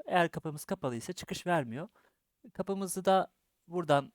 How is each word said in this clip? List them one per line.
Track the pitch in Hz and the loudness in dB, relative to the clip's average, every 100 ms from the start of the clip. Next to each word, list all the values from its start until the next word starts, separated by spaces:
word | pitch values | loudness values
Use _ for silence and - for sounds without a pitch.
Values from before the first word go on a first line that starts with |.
| - | 0
Eğer | 180 170 | 2 2
kapımız | 156 160 147 | -2 -8 -10
kapalıysa | - 190 135 117 - | -8 -4 -4 -4 -8
çıkış | - - 190 180 | -12 -10 -6 0
vermiyor. | 170 120 123 208 _ _ _ _ _ 220 | 0 0 -8 -10 _ _ _ _ _ -16
Kapımızı | - 190 196 190 190 | -8 -4 -4 -4 0
da | 185 190 - _ _ _ _ | 4 4 4 _ _ _ _
buradan | 180 151 143 135 | -4 4 2 2